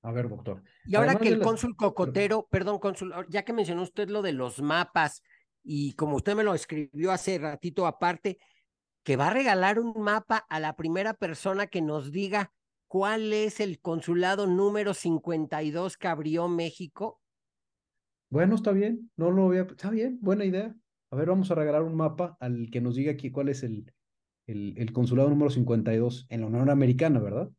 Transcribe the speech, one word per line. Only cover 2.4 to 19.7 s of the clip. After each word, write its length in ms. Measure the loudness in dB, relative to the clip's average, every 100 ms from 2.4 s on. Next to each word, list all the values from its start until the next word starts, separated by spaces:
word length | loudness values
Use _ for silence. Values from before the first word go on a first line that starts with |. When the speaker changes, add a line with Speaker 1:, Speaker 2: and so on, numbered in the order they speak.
| 0
Speaker 2:
perdón, 280 | -2 0 -2
cónsul, 360 | -2 -4 -8 -10 -6
ya 160 | -6
que 80 | -4
mencionó 300 | -2 -2 -2
usted 260 | -4 -4 -4
lo 140 | -2
de 100 | -2
los 280 | -2 -4 -4
mapas, 600 | 0 0 2 2 2 -2 _ _ _ _
y 300 | -8 -4 -4
como 240 | -2 -2 0
usted 180 | 0
me 100 | 0
lo 100 | 2
escribió 580 | 0 -2 -8 -8 -4 0
hace 260 | 0 -2 -2
ratito 480 | -4 -6 -6 -2 -2
aparte, 520 | 0 -2 0 -4 -6 _ _ _ _ _ _
que 140 | -2 2
va 120 | 4
a 60 |
regalar 440 | 2 2 4 4 2
un 240 | 0 -2
mapa 420 | 0 0 0 -2 -2
a 120 | -4
la 160 | -4 -4
primera 380 | -4 -2 -2
persona 540 | -4 -6 -4 -4 -2 -2
que 120 | -2
nos 320 | -2 -2 -4
diga 400 | -4 -2 -2 -4 _ _ _ _
cuál 460 | -2 0 0 0
es 280 | 0 0 -2
el 200 | -4 -4
consulado 680 | -4 -4 0 2 2 2 2
número 480 | 4 2 2 -2
cincuenta 680 | -2 -2 -2 -2 -4 -2 -4
y 80 | -4
dos 260 | -4 -6 -4
que 120 | -4
abrió 400 | -2 -2 -2 0
México. 720 | -2 -4 -6 -14 -10 -10 -10 _ _ _ _ _ _ _ _ _ _ _
Speaker 1:
Bueno, 240 | 2 4
está 180 | 4 2
bien, 380 | 2 2 -2 -8 -2
no 140 | 2
lo 180 | 4 4
había... 140 | 4
Está 280 | 0